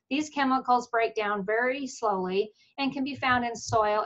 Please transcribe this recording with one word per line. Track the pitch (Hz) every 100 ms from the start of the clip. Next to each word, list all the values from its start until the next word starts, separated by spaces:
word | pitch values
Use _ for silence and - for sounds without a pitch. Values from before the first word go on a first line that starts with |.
| -
These | 277 302
chemicals | 294 269 262 254 247 240
break | 233 226
down | 220 208 208
very | 190 220 254 269 269
slowly | - 220 190 185 190 214 - _ -
and | 277
can | 269
be | 262
found | 262 262 247
in | 240
soil | 226 - 226 214 214